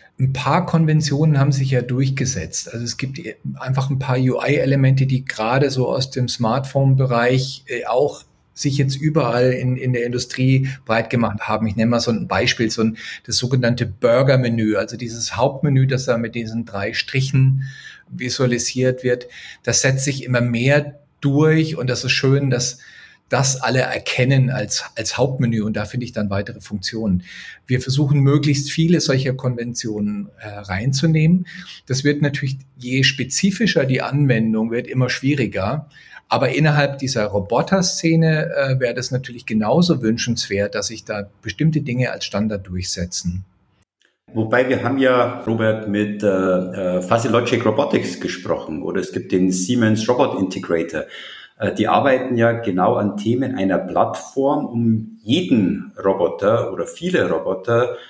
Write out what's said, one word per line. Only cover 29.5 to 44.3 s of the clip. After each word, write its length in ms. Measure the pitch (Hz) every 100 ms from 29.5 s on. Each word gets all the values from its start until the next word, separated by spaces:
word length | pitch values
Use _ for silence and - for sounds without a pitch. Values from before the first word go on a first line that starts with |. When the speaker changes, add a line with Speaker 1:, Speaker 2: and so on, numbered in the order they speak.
| 120 120 120 117 104 104 104 101 -
Speaker 1:
äh, 80 | 104
reinzunehmen. 1000 | 104 98 95 127 135 165 160 160 180 180 - - - -
Das 160 | 131
wird 180 | 143 147
natürlich, 360 | 147 135 135 135 - -
je 280 | 123 131
spezifischer 800 | 135 - 127 - 196 196 226 165 131
die 160 | 127
Anwendung 680 | 117 139 139 113 110 110 113
wird, 160 | 117 117
immer 240 | 131 127
schwieriger. 760 | - 131 139 107 98 98 147 - - - - -
Aber 220 | - 127
innerhalb 480 | - 151 147 139 139
dieser 280 | 131 123 104
Roboter-Szene, 1200 | 104 95 123 156 196 180 - 165 165 160 156 156
äh, 260 | 143 135 131
wäre 140 | 123 120
das 160 | 117
natürlich 340 | 127 131 120 -
genauso 560 | 110 107 147 175 147
wünschenswert, 760 | 110 113 - 117 - 98 101 107
dass 120 | 101
sich 180 | 110 -
da 240 | 107 101 _
bestimmte 380 | 113 - 156 156
Dinge 320 | 131 120 123
als 140 | - -
Standard 420 | 101 107 104 90
durchsetzen. 800 | 90 92 - 87 - 90 90 92 _ _ _ _ _ _ _ _